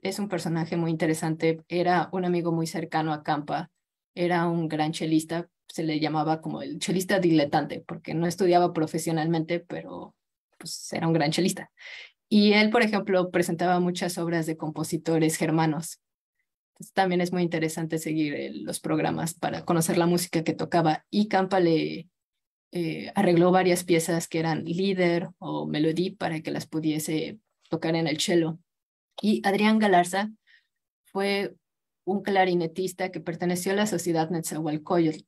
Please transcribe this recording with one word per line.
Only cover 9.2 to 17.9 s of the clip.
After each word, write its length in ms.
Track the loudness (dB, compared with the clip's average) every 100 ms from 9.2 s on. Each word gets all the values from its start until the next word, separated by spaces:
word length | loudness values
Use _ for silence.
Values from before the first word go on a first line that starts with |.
| 0 0 0 -4
pero, 560 | -6 -12 -12 -16 -16 _ _ _ _ _
pues, 340 | -14 -14 -8
era 140 | -2 0
un 60 |
gran 180 | 2 2
chelista. 400 | 2 0 -2 -10 _ -20 -18 -20 _ _
Y 260 | 4 6
él, 160 | 6 4
por 120 | 4
ejemplo, 480 | 2 0 2 2 2
presentaba 480 | 0 0 0 2 2
muchas 400 | 2 -2 -4 -4
obras 280 | -2 -2 -2
de 100 | -4
compositores 800 | -6 -6 -4 -4 0 2 2 2
germanos. 640 | 0 2 2 0 -8 -16 _ _ _ _ _ _ _
Entonces, 200 | _ -6
también 280 | 0 2 2
es 120 | 0
muy 120 | 0
interesante 540 | 0 0 -2 -4 -4